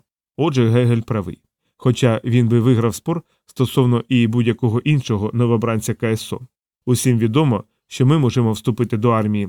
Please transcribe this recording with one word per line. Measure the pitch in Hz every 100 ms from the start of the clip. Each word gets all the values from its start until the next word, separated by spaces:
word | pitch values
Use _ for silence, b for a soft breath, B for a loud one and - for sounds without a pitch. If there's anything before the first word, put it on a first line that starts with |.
| - _ _ -
Отже, | 160 131 117
Гегель | 117 120 117
правий. | 113 110 92 - _ _ _ _
Хоча | 131 123 127 110
він | - 120 117
би | 120
виграв | 117 113 117
спор | 101 - 165 - _ _
стосовно | - 123 - 123 120 -
і | 127 117
будь-якого | 120 117 113 120 110
іншого | 143 151 - 107 107
новобранця | 117 120 117 117 113 107
К | 110 117
С | 110 -
О. | 98 127 _ _ _ -
Усім | 123 135 120
відомо, | 113 117 156 107 - _ _
що | - 127
ми | 160
можемо | 127 127 117
вступити | 107 - 107 120 113
до | 120
армії | 113 107 104